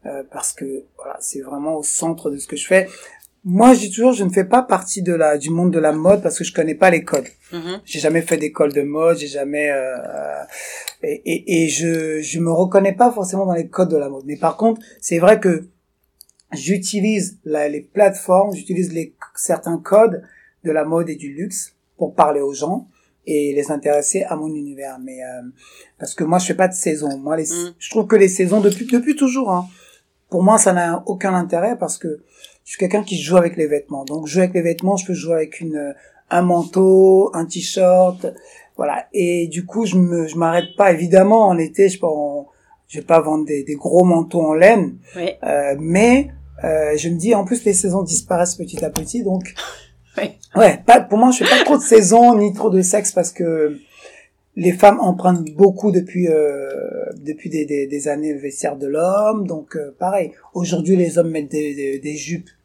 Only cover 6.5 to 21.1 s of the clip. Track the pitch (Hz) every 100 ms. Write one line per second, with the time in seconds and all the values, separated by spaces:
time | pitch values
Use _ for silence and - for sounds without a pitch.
6.5 | - 160 147 190 165 165 147 123 _ _
7.5 | 175 165 190 - 160 151 165 165 160 151
8.5 | - 147 143 143 147 165 165 143 139 139
9.5 | 147 147 139 131 127 - 71 73 73 71
10.5 | - - - - - 156 147 - 165 -
11.5 | 170 160 143 165 165 160 156 151 170 165
12.5 | 165 185 196 196 190 240 240 185 196 190
13.5 | 170 165 - 180 165 139 139 135 147 160
14.5 | 156 226 220 - _ - 170 180 214 190
15.5 | 165 - _ _ _ _ _ _ _ _
16.5 | 147 131 196 185 208 208 214 185 - -
17.5 | 151 147 147 - 202 202 196 - 185 202
18.5 | 185 - 180 180 165 151 _ - - -
19.5 | 165 - 165 165 202 220 180 - _ _
20.5 | _ 170 156 151 165 165